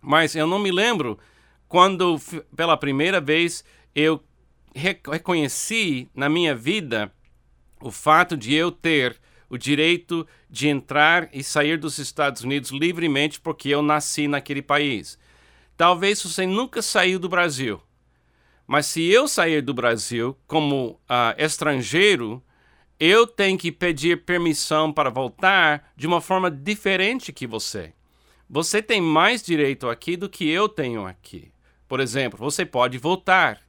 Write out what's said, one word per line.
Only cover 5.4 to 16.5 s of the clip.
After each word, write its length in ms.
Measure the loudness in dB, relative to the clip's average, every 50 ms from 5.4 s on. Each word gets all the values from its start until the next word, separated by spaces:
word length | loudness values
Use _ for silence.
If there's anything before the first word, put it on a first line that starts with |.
| 0 -2 -4 -6 -6 -4 -2 -2 0 0 -2 -4 -6 -10 _
na 140 | -4 -2 0
minha 260 | 2 2 2 0 0
vida 580 | -2 -2 -2 -2 -2 -2 -4 -4 -4 -4 -6 _ _ _ _ _ _ _ _ _ _ _ _ _ _
o 120 | -14 -14
fato 440 | -14 -4 2 4 6 6 4 2 -2
de 200 | -6 -2 0 0
eu 160 | 2 2 0
ter 480 | -2 _ 0 2 2 2 2 0 -2 _ _ _ _ _ _ _
o 80 | -12
direito 680 | -8 -2 -2 2 2 4 2 2 0 -2 _ -6 -6 -6 _ _ _ _ _
de 200 | -8 -2 0 0
entrar 600 | 0 0 -4 -2 2 4 6 6 6 4 0 -2 -10
e 100 | -10 -10
sair 340 | -2 0 0 2 2 0
dos 200 | -2 -4 -8 -8
Estados 440 | -8 -10 -10 -4 -2 -2 -2 -2 -4
Unidos 300 | -6 -4 -4 -4 -4 -6
livremente 680 | -4 -2 -2 -2 -2 -2 -2 0 0 0 0 -2 -4 -8
porque 280 | _ -8 -8 _ -2
eu 140 | -2 0 0
nasci 440 | 2 2 0 0 -2 -4 -4 -2 -2
naquele 360 | -2 -2 -4 -4 -6 -8 -10
país. 580 | -4 -2 0 0 0 0 -2 -4 -6 -10 -18 _ _ _ _ _ _ _ _ _ _ _ _
Talvez 480 | 2 4 4 4 4 2 0 0 0 -4
você 220 | -6 -4 -2 -2
nunca 340 | 0